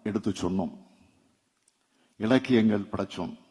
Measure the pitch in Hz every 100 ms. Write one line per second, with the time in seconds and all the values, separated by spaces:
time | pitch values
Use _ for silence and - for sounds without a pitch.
0 | 107 101 107 95 90 95 95 - - _
1 | _ _ _ _ _ _ _ _ _ _
2 | _ _ 107 131 131 123 110 104 98 104
3 | 98 - 87 - _